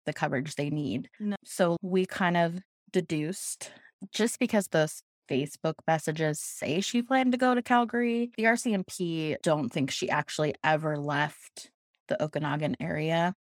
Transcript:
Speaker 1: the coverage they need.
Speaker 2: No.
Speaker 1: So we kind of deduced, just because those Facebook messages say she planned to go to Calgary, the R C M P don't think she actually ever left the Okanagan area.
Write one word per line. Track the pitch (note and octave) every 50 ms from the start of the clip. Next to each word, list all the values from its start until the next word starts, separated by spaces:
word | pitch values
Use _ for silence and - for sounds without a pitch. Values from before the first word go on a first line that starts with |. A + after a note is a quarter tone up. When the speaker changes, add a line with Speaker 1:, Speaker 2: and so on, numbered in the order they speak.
| _
Speaker 1:
the | - D#3
coverage | - D#3 D3+ D3 C3 C#3 D#3 -
they | - D3 D3+
need. | D3+ D3+ D3 F2+ F#2+ - - - _ _
Speaker 2:
No. | G#3 G#3 G3+ - -
Speaker 1:
So | - - - F#3 E3+ E3+ E3+
we | - F3+ F#3 F#3 F#3
kind | F#3 - - G3 F3 F3 F3
of | E3+ E3 E3+ F#3 F#3+ _ _ _ _ _
deduced, | - F#3 E3+ - E3+ D3+ D3+ D#3 F#3+ - - - - - - - - - - - _ _ - -
just | - - G#3+ A#3+ - -
because | C4+ - - G#3+ F#3+ -
those | - E3 D#3 D#3 - - - _ _ _ _ _
Facebook | C#3+ C#3 C#3+ D3+ - - - E3 D#3 - - -
messages | D#3+ D#3+ - - D#3 D#3 D#3+ D#3 D3+ -
say | - - - - - - C#3+ F3+
she | G3 - - A#3+
planned | A#3+ - C4 C4 C4 B3+
to | B3 B3
go | B3+ B3+ B3
to | A#3+ A#3+
Calgary, | - B3 A#3+ A#3+ A3+ - A#3+ A#3+ A#3+ A#3 A#3 A#3+ A#3+ - -
the | A3 A3+
R | A#3
C | A#3 - B3 G#3+
M | G3 F#3
P | - - - F#3 E3+ E3 D#3+ D#3 D#3 C#3+ -
don't | - F3 D#3 D3+ C#3 B2+
think | - E3 C3+ C3
she | - - - -
actually | - D3 D3 - - - D3+ D3+ - - -
ever | D#3 D#3 D3+ D#3 D#3 D3+ D3
left | C#3+ D3 C#3+ C#3+ D3 D3 - - - - _ - - - _ _ _ _ _ _ _ -
the | - - D3+
Okanagan | D#3 - D3 D3+ D3 C#3+ D3+ D3+ D3 - -
area. | - E3 - D3+ D#3 D#3+ E3 E3 E3+ F3+ F#3 -